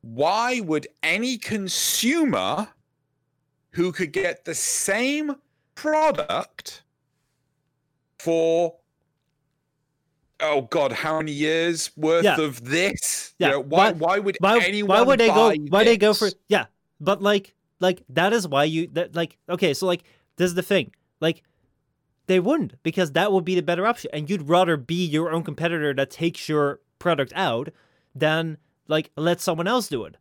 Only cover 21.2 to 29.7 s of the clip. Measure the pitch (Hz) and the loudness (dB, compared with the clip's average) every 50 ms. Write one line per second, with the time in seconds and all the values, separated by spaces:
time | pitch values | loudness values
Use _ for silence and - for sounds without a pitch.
21.2 | - 165 165 _ _ _ _ _ _ _ _ _ _ _ _ _ _ _ _ _ | -2 -2 -2 _ _ _ _ _ _ _ _ _ _ _ _ _ _ _ _ _
22.2 | _ - 185 185 170 214 302 330 202 - - _ _ 165 165 190 185 156 135 165 | _ 0 0 2 2 2 0 0 -2 -6 -8 _ _ -6 -2 -2 -2 0 0 0
23.2 | 190 208 196 190 165 180 185 175 165 156 170 170 190 220 240 - - - - 151 | 0 2 2 0 0 0 -2 -2 0 0 -2 0 0 -2 -2 -2 -8 -10 -8 -8
24.2 | 151 143 202 190 151 139 170 180 185 170 165 147 123 - 165 175 180 165 147 156 | -6 -4 -6 -6 0 2 4 4 4 4 0 -2 -2 -4 -2 -2 -2 0 0 -2
25.2 | 165 170 160 170 160 - 143 - 160 170 170 165 151 147 139 131 139 135 - - | -2 0 -2 -4 -4 -6 -8 -4 -4 -2 -2 -2 -2 -2 0 -2 -2 -4 -4 -4
26.2 | 170 170 165 - - - 156 151 147 143 143 - _ _ _ _ - 175 165 143 | -4 -4 -4 -4 -6 -2 0 0 0 0 -2 -6 _ _ _ _ -2 -2 0 0
27.2 | 139 - - 170 190 156 117 117 143 165 - _ _ _ _ _ _ _ _ 131 | -2 -4 -2 -4 -2 -2 -2 -4 -6 -8 -14 _ _ _ _ _ _ _ _ -2
28.2 | 156 151 156 160 165 160 156 - _ _ _ _ _ - 156 156 151 - _ - | 0 0 0 0 -2 -4 -8 -12 _ _ _ _ _ -2 -2 -2 -2 -4 _ -4
29.2 | 156 170 175 170 - - 170 160 170 190 | 0 0 0 0 -2 -4 -4 -2 -2 -2